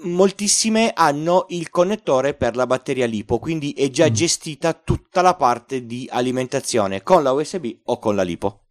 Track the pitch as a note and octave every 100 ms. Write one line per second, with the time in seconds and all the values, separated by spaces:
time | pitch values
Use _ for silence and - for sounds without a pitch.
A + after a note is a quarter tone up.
0 | F3+ F3 G3 - G#3 - A3 A3 A3+ -
1 | D#3+ C#3+ E3 F3+ - F3 D#3 F3+ F3+ G#3
2 | - C3 C3+ C#3+ A#2+ A#2 B2 D#3+ - C3
3 | A#2+ A2 G#2 A#2 D#3 D#3+ C#3+ - C#3 C3
4 | D#3 A2 E3 - D#3+ C#3+ E3 - - A#2
5 | - F#3 F3+ F3 C3 A#2+ - C3+ A#2 B2
6 | C3 A#2 B2+ B2+ B2+ C#3 - A#2+ G2 F#2+
7 | - F#3 C3+ C3+ D3+ F#3+ B2 - - A#2
8 | A2+ G2+ F2+ E2+ G2+ - _